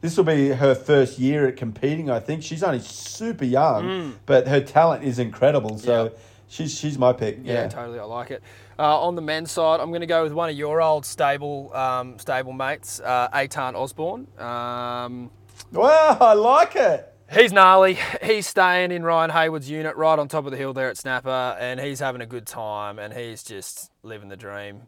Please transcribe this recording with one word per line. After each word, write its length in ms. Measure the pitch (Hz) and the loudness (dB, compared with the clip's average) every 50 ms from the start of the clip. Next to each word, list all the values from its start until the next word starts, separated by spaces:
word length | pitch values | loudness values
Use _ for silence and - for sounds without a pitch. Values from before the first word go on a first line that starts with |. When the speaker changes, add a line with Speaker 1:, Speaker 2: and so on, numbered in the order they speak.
| - | -4
Speaker 1:
this 160 | 170 165 - | -4 2 2
will 60 | 185 | 4
be 240 | 160 160 147 139 139 | 4 4 4 4 2
her 260 | 135 127 139 139 131 | 2 2 4 4 4
first 440 | 131 - - 151 139 131 123 - - | 2 2 4 4 6 4 4 0 -2
year 300 | 127 131 147 151 143 131 | 0 0 2 2 2 0
at 80 | 127 | 0
competing, 540 | - - 117 107 - - 139 147 160 165 139 | -2 -8 -8 -8 -4 -4 -2 -2 -2 -4 -2
I 100 | 123 113 | -4 -4
think. 220 | - - 156 160 151 | -2 -4 -8 -8 -6
She's 200 | - 165 156 185 | -10 -6 -4 -2
only 180 | 185 147 120 | -2 -2 -2
super 680 | - - - - - - - - 220 233 226 165 143 | -6 -10 -16 -16 -16 -14 -12 -10 -8 -8 -6 -4 -2
young, 380 | 123 123 151 185 165 123 107 175 | 0 2 4 4 4 2 0 -2
Speaker 2:
Mm. 280 | 180 190 190 170 143 120 101 - | -4 -6 -6 -8 -10 -12 -14 -2
Speaker 1:
but 200 | - 139 131 127 | 4 4 4 4
her 140 | 135 143 139 | 4 2 0
talent 420 | 139 - - - 160 165 151 123 135 | 0 2 2 4 4 4 2 0 -2
is 140 | 139 120 123 | -4 -2 -2
incredible. 600 | 123 110 110 - 127 139 151 - 107 110 107 107 | -4 -4 -2 2 2 2 2 2 -2 -2 -8 -6
So 260 | - - 120 113 113 | -2 0 0 2 0
Speaker 2:
Yeah. 60 | 113 - - - - - _ _ _ | -2 -6 -12 -20 -20 -20 _ _ _
Speaker 1:
she's, 300 | - - 160 151 151 - | -10 -10 -8 -8 -8 -6
she's 200 | - 151 147 131 | -6 -6 -2 2
my 160 | 127 123 123 | 2 2 2
pick. 240 | - 113 107 104 - - | 2 -2 -6 -6 -8 -6
Speaker 2:
Yeah, 120 | - 120 | -4 -4
Speaker 1:
Yeah. 140 | 120 117 - | -2 -2 -4
Speaker 2:
totally. 300 | 101 123 120 120 117 120 | -8 -10 -12 -12 -12 -12
I 60 | 104 | -12
like 260 | 110 113 120 123 - | -10 -10 -10 -10 -10
it. 120 | 135 - - - - - - - - - | -12 -14 -16 -18 -20 -20 -20 -20 -6 0
Uh, 220 | 151 147 151 147 | 2 2 2 2
on 140 | 139 175 175 | 2 -2 -2
the 80 | 170 160 | -4 -4
men's 280 | 151 156 156 165 151 | -4 -4 -4 -6 -6
side, 300 | - - 165 160 160 165 | -2 0 2 2 2 2
I'm 120 | 135 160 170 | 0 -4 -6
gonna 140 | 170 170 | -8 -4
go 180 | 165 170 165 165 | 0 0 0 0
with 80 | 156 147 | 0 -2
one 180 | 160 170 165 | -4 -4 -4
of 60 | 156 | -4
your 260 | 143 147 147 151 165 165 | -6 -6 -2 0 2 2
old 240 | 160 156 151 135 | 2 2 0 -2
stable, 680 | - - - 156 143 143 143 143 147 147 139 139 139 - | -8 -6 -2 0 0 0 -2 -4 -8 -10 -10 -12 -10 -6
um, 440 | 135 131 131 127 127 127 127 123 113 | -4 -2 -2 -2 -4 -6 -8 -12 -16
stable 340 | - - 139 127 131 127 131 | -8 -4 -4 -4 -4 -6 -8
mates, 480 | 131 131 135 151 - - - - - | -6 -4 -6 -6 -6 -10 -14 -14 -10
uh, 280 | - - 127 123 123 - - | -4 -2 0 0 0 0 0
Eitan 420 | 139 139 139 - 147 135 127 123 | -2 -2 -2 -4 -6 -6 -6 -4
Osborne. 500 | 95 131 135 - - 156 170 202 240 262 - _ - | -6 -6 -6 -6 -8 -8 -8 -8 -10 -14 -18 _ -14
Um, 920 | - 120 120 120 120 120 120 123 123 123 123 123 123 120 123 123 123 120 _ _ _ _ - - - _ - | -10 -8 -8 -6 -6 -6 -8 -8 -6 -6 -6 -8 -8 -10 -10 -12 -14 -16 _ _ _ _ -20 -20 -20 _ -2
Speaker 1:
Wow, 460 | 170 208 262 311 320 311 311 269 - | 2 4 6 6 6 6 6 6 8
I 140 | 262 233 220 | 8 8 8
like 420 | 208 214 233 262 302 339 - - | 6 6 4 6 4 4 2 2
it. 320 | - 262 202 160 135 - - _ _ _ _ | 2 2 2 2 0 -4 -12 _ _ _ _
Speaker 2:
He's 200 | 139 190 247 226 | 4 4 6 6
gnarly. 460 | 185 202 190 185 190 190 190 190 185 - - - - - - | 8 8 8 10 10 8 8 6 4 0 -4 -6 -6 -6 0
He's 240 | - 220 214 190 | 0 0 0 0
staying 460 | - - 208 190 180 180 180 180 175 180 | -4 2 2 4 4 4 2 0 0 -2
in 120 | 175 165 | -2 0
Ryan 260 | 165 165 165 160 160 | 2 2 2 2 2
Haywood's 400 | 156 165 160 160 160 156 135 131 | 2 2 2 2 0 -4 -8 -8
unit 260 | 147 156 156 156 - | -8 -6 -6 -6 -4
right 220 | 127 156 160 160 151 | 2 4 4 4 4
on 100 | 147 139 | 2 -2
top 160 | - 160 143 | -4 -4 -4
of 60 | 139 | -4
the 80 | 135 139 | -8 -6
hill 160 | 135 135 131 | -6 -6 -4
there 160 | 135 131 131 | -4 -4 -4
at 80 | 110 - | -4 -6
Snapper, 580 | - 135 131 123 123 131 131 127 127 127 104 87 | -6 -4 -4 -4 -2 -2 -2 -2 -2 -4 -4 -6
and 220 | 117 123 127 127 | -6 -8 -6 -6
he's 180 | 135 143 139 131 | -8 -8 -8 -6
having 220 | 143 131 127 123 | -6 -6 -6 -6
a 60 | 120 | -10
good 200 | 113 123 120 107 | -12 -12 -12 -12
time, 520 | - - 120 113 107 104 104 104 104 104 107 | -12 -12 -10 -8 -8 -6 -6 -6 -8 -10 -12
and 160 | 104 104 110 | -12 -12 -12
he's 280 | 123 120 117 113 107 - | -12 -12 -12 -14 -16 -16
just 480 | - 113 98 92 - - - - - _ _ _ | -14 -14 -14 -12 -14 -14 -16 -18 -20 _ _ _
living 260 | 113 110 104 104 101 | -18 -18 -18 -16 -18
the 80 | 98 | -18
dream, 460 | 95 113 98 101 101 101 101 101 110 117 | -16 -16 -14 -14 -12 -14 -14 -16 -18 -20